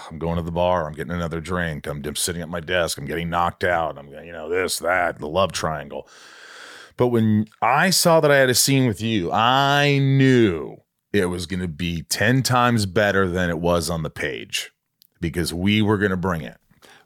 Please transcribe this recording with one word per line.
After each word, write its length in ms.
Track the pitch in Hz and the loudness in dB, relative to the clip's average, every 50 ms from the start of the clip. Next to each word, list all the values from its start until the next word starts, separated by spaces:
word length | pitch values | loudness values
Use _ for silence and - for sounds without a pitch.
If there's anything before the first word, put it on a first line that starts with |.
| - - | -4 -12
I'm 80 | 82 78 | -10 -6
going 200 | 78 82 85 87 | -4 -2 -2 -2
to 40 | 82 | -4
the 80 | 85 | -4
bar. 380 | 82 85 87 90 90 90 80 76 | -2 0 2 2 2 0 -2 -4
I'm 40 | 78 | -8
getting 200 | - - 67 85 | -10 -8 -8 -6
another 280 | 87 85 82 78 85 | -6 -6 -6 -6 -8
drink. 460 | 80 82 92 90 87 82 78 71 - | -6 -6 -4 -4 -4 -4 -6 -8 -8
I'm, 160 | 80 73 73 69 | -10 -10 -8 -8
I'm 120 | 73 71 | -8 -6
sitting 260 | - - - 87 85 82 | -6 -6 -6 -6 -6 -8
at 60 | 76 | -8
my 100 | 87 87 | -10 -10
desk. 400 | 80 76 90 90 85 80 - - | -6 -2 -2 0 0 -2 -4 -6
I'm 60 | 73 | -8
getting 260 | 67 76 82 85 85 | -8 -6 -6 -6 -4
knocked 320 | 82 87 87 87 - _ - | -2 0 0 -2 -2 _ -2
out. 340 | 90 87 82 82 78 71 | 0 0 0 -2 -4 -6
I'm, 120 | 69 71 71 | -10 -16 -18
you 240 | 69 78 80 85 85 | -18 -18 -16 -16 -14
know, 160 | 82 78 78 | -12 -6 -4
this, 320 | 85 92 92 80 - - | -2 -2 -2 -2 -4 -4
that, 400 | 71 82 90 92 87 85 - - | -2 0 0 2 0 -2 -4 -6
the 80 | - 73 | -8 -4
love 240 | 78 90 98 90 78 | 0 0 0 0 -2
triangle." 560 | - - 82 78 73 71 71 67 67 - - - - - - - - - - - - - - - - - - _ | -4 -4 -4 -6 -6 -10 -12 -12 -14 -14 -16 -20 -20 -20 -20 -20 -20 -20 -20 -20 -20 -20 -20 -20 -20 -20 -20 _
But 100 | - 127 123 | 0 0 2
when 380 | 120 117 110 110 107 107 107 - _ _ - | 2 2 4 4 2 2 0 -2 _ _ 0
I 280 | 113 127 147 170 190 | 2 2 4 2 2
saw 280 | 165 - - 170 165 160 | 2 2 4 4 4 6
that 140 | 156 147 143 | 6 6 6
I 60 | 139 | 6
had 120 | 135 127 | 6 4
a 60 | 123 | 4
scene 320 | - - - 139 135 131 123 | 2 2 2 4 4 4 2
with 120 | 104 - | 0 -2
you, 300 | 107 113 113 104 85 82 | -4 -2 -2 0 -2 0
I 680 | 76 101 110 120 127 135 139 139 143 143 143 143 143 139 | 0 2 4 4 4 4 4 4 4 2 2 2 2 2
knew 800 | 139 135 135 135 135 135 131 123 113 101 87 78 67 52 - - _ _ _ _ _ _ - | 2 2 4 4 6 6 6 6 6 4 2 0 -6 -10 -12 -18 _ _ _ _ _ _ -2
it 140 | 101 95 | 0 0
was 200 | 90 90 90 90 | 0 -2 -6 -6
gonna 220 | 78 92 90 92 90 | -6 -6 -6 -4 -6
be 340 | 76 73 87 85 85 82 - | -6 -4 -4 -4 -4 -6 -6
ten 400 | - - - 101 110 127 135 117 | -6 -4 0 2 2 2 2 2
times 440 | - 127 123 120 123 117 113 104 | 2 2 2 2 2 2 2 0
better 420 | 95 85 110 104 101 95 95 98 92 | 0 0 2 2 2 2 2 2 0
than 220 | 85 92 90 87 | 0 0 0 -2
it 100 | 85 80 | -2 -2
was 280 | 85 85 87 87 80 85 | 0 2 2 2 0 -2
on 140 | 87 82 78 | -4 -4 -4
the 80 | 76 | -6
page 640 | - - - 73 64 57 57 - - - - - _ _ _ _ _ _ _ _ _ _ | -8 -6 -6 -6 -6 -8 -12 -10 -10 -10 -10 -10 _ _ _ _ _ _ _ _ _ _
because 340 | - 82 - 87 85 73 80 | -6 -4 -2 -2 -4 -4 -4
we 260 | 85 90 101 104 107 107 | -2 0 2 2 4 4
were 140 | 101 110 | 2 2
gonna 200 | 98 101 98 95 | 2 2 0 0
bring 260 | 90 85 95 87 80 69 | -2 -2 -4 -4 -4 -6
it. 140 | 60 - _ _ _ _ _ _ - - - _ | -10 -16 _ _ _ _ _ _ -20 -20 -20 _